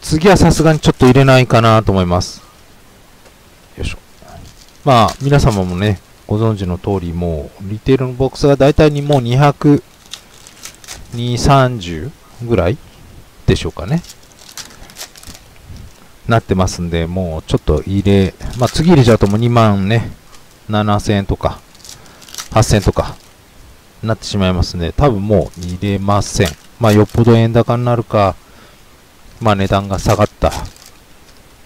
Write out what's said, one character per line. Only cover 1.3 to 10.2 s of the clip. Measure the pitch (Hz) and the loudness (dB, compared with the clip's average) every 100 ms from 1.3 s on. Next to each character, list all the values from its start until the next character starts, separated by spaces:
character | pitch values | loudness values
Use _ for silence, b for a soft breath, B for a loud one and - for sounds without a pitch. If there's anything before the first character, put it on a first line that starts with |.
| 131 | 4
い | 120 | 4
か | 120 | 4
な | 113 110 | 4 4
と | 104 | 2
思 | 95 | 0
い | 90 | 2
ま | 90 | 0
す。 | 90 - - - - - - - _ - - _ _ _ _ - | -2 -10 -20 -20 -20 -20 -20 -20 _ -20 -20 _ _ _ _ -12
よ | |
い | - | -10
し | |
ょ。 | - - - - - - - - - | -10 -18 -20 -20 -20 -20 -20 -20 -6
ま | 143 123 101 | 2 2 2
あ、 | - | -2
皆 | 135 143 | 0 2
様 | 135 101 | 2 0
も | 90 90 | -2 -2
ね、 | 104 95 - - - | -2 -2 -8 -16 -6
ご | 107 | -2
存 | 113 104 | 0 -2
知 | 92 | -4
の | 87 | -6
通 | - 98 87 | -4 -4 -4
り、 | |
も | 85 87 78 71 - | -6 -4 -6 -8 -14
う、 | 98 | -12
リ | 110 | -6
テ | - | 0
ー | 131 | 0
ル | 127 | 0
の | |
ボ | 123 131 | -4 -4
ッ | |
ク | - | -2
ス | 147 | 0
が | 135 | 2
大 | 139 | 2
体 | - 156 | 4 2
に | 147 | 0
も | 143 143 | 0 0
う | |
二 | 117 127 | 0 2
百、 | 147 - 151 147 - _ - - | 2 2 2 2 0 _ -20 -20